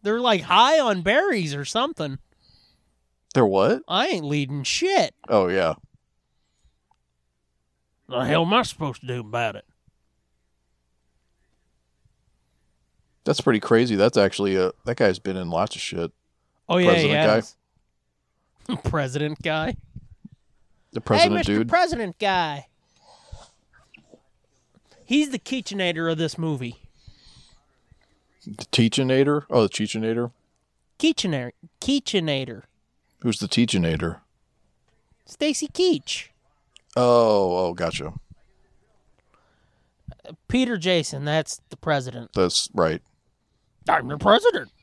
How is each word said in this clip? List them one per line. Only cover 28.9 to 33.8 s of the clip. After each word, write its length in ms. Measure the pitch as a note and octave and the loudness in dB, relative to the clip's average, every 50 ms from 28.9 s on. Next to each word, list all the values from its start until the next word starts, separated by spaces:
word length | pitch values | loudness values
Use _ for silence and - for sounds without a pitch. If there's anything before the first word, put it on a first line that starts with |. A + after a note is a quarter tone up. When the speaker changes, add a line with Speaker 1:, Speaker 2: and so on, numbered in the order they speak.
| - C3+ C3+ B2+ C3 C3 C#3 C#3+ D3 D3 C#3+ _ | 2 0 0 2 2 2 4 2 2 -2 -2 _
Speaker 2:
Oh, 140 | - B2 A2+ | 2 2 2
the 60 | F#2+ | 2
Teachinator? 640 | - - G#2+ G#2 - A2 A2 A2+ A2+ A#2 A#2+ A#2+ _ _ _ _ _ _ _ _ _ _ _ _ _ _ | 0 -4 -6 -4 -4 -6 -4 -4 -2 -4 -4 -6 _ _ _ _ _ _ _ _ _ _ _ _ _ _
Speaker 1:
Kitchenator. 540 | - D#4+ D#4+ - - G3 D#3 C3+ B2 B2 - _ - E3+ _ _ | -2 0 0 0 -2 -4 -4 -4 -6 -8 -12 _ -20 -20 _ _
Kitchenator. 840 | - - C#4 C#4+ - - - G3+ E3 D#3 C#3+ C3+ C3 A#2 A#2 A#2+ - _ _ _ _ _ _ _ _ _ _ _ | -4 -2 -2 -2 -2 -2 -2 -2 -2 0 -2 -4 -4 -8 -12 -16 -18 _ _ _ _ _ _ _ _ _ _ _
Speaker 2:
Who's 180 | - B2 G#2+ - | -2 -2 -2 -2
the 80 | - F#2+ | -4 -2
Teachinator? 760 | - - A#2+ A2 - F#2+ | 2 2 2 2 2 0